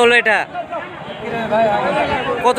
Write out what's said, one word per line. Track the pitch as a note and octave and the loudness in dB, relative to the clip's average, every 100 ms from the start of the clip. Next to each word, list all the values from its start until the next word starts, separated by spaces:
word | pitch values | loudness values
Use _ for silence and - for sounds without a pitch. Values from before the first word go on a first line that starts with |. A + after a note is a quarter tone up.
হলো | A#3 A#3+ | 6 4
এটা? | A3+ G3+ D3+ - - E4+ - - - - A3 A#3 A3 G#3 A3+ G#3 F#3+ - - - B3+ A#3+ | 4 2 0 -8 -8 -8 -10 -12 -12 -10 -8 -6 -2 2 2 2 0 0 0 -2 -2 0
কত | B3 | 2